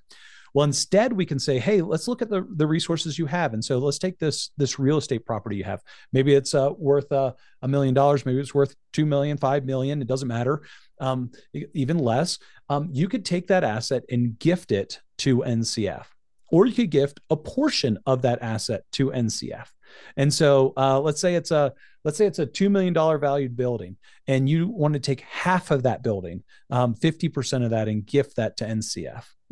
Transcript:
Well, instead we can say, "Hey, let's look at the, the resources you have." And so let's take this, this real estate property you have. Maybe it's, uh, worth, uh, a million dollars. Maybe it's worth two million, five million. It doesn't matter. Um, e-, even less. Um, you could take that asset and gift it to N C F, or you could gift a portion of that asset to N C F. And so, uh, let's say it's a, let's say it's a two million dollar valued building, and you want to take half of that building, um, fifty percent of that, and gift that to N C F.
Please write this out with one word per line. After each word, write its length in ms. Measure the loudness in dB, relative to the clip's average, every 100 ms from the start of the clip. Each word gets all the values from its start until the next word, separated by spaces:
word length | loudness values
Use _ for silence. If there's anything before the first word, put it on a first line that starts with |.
| -14 -20 -20 -20 -4
Well, 100 | 2
instead 480 | 2 0 2 4 4
we 140 | 0 -2
can 140 | -2
say, 180 | 0 0
"Hey, 240 | 2 2
let's 260 | 2 -2 -2
look 140 | -4
at 80 | -4
the, 180 | -4 -4 0
the 100 | 0
resources 520 | 0 0 -2 -4 -4
you 80 | -2
have." 280 | 0 -2
And 120 | -2 -2
so 140 | 0
let's 200 | 0 -2
take 200 | -4 -2
this, 320 | -2 -2 -6 -2
this 200 | -2 0
real 200 | 2 2
estate 280 | 0 -4 -4
property 300 | -6 -6 -6
you 80 |
have. 180 | -6 -8 -12 -20 -2
Maybe 200 | 2 4
it's, 200 | 4 4
uh, 180 | 0 0 0
worth, 340 | 0 2 2
uh, 220 | 0 -2 -4 -16 -8
a 40 | -2
million 280 | 0 2 4
dollars. 280 | 4 4
Maybe 160 | 0 -2
it's 140 | 0
worth 220 | 0 0 -2 _
two 140 | -2 0
million, 300 | 2 0 0
five 280 | 0 0 -2
million. 340 | -2 -2 -2
It 80 | -2
doesn't 200 | -4 -2
matter. 340 | -2 0 -2 -6 -20 -20 -6
Um, 320 | -4 -2 -4 -10 -14
e-, 120 | -12 -8
even 240 | -4 -2 0
less. 400 | 2 2 0 -4 -12 -16 -4
Um, 200 | -4 -2
you 160 | -2 -2
could 160 | -2
take 240 | -4 -4 0
that 160 | 2
asset 400 | 2 -2 -2 -4 -2
and 280 | -2 -2 0
gift 320 | 0 0 0
it 280 | -2 -2 -10 _ -4
to 240 | 0 2
N 200 | 2 -2
C 240 | -2 -2 -4
F, 260 | -6 -12 -20 _ _ 0
or 160 | 4 4
you 80 |
could 160 | 2 2
gift 300 | 2 0 -2 -4
a 80 | -4
portion 600 | -4 -2 0 0 0 0 0
of 180 | 2
that 180 | 2 0
asset 420 | -2 -4 -4 -6 -6
to 200 | -2 0
N 160 | 0 -2
C 240 | -2 -8
F. 200 | -10 -14 -20 -20 -20 -10 0
And 160 | 0
so, 400 | 4 4 6 4 2
uh, 240 | 2 2
let's 220 | 0 0
say 140 | 0 0
it's 160 | 0
a, 200 | 0 0 -4 -20 -8
let's 140 | -4 0
say 80 | 0
it's 140 | 0
a 60 | -4
two 240 | 0 2
million 240 | 2 2
dollar 260 | 2 2 2
valued 360 | 0 0 -2 -2
building, 400 | -2 -2 -6 -16 -20 -10 -2
and 220 | 2 2
you 180 | 2 0
want 280 | 0 0 0
to 40 |
take 220 | -2 -4
half 500 | -6 -6 0 0 2
of 120 | 0
that 200 | 2 0
building, 400 | -2 -4 -4 -10 -14 -20 -4
um, 220 | 0 0
fifty 360 | 2 0 0 -2
percent 340 | -2 -2 -2
of 60 | 0
that, 180 | 0 0
and 180 | -2 0
gift 300 | 0 0 -2
that 200 | -4 -4
to 100 | -6
N 140 | -4
C 260 | -4 -8 -10
F. 260 | -12 -18 -20 -8